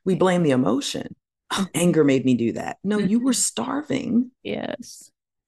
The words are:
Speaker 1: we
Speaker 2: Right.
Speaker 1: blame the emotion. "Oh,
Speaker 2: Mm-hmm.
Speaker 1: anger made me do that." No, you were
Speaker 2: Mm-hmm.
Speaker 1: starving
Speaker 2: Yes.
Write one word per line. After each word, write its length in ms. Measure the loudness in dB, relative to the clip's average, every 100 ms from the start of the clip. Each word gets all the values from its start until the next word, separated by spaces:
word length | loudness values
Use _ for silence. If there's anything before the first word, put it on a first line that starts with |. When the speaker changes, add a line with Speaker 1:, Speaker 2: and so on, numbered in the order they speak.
Speaker 1:
we 100 | -2
Speaker 2:
Right. 60 | 2
Speaker 1:
blame 220 | 2 4
the 80 | 4
emotion. 640 | 2 2 0 -2 -8 -10 -16 _ _ -8
"Oh, 40 | -4
Speaker 2:
Mm-hmm. 60 | -4
Speaker 1:
anger 300 | 0 2 4
made 200 | 4 4
me 100 | 2
do 180 | 2 0
that." 260 | -4 -8 -6
No, 140 | -4 -2
you 220 | 0 0
were 100 | 0
Speaker 2:
Mm-hmm. 60 | 0
Speaker 1:
starving 920 | -2 -4 -6 -6 -4 -4 0 0 -2 -6
Speaker 2:
Yes. 680 | -10 -8 -8 -10 -14 -20 -20 _ _ _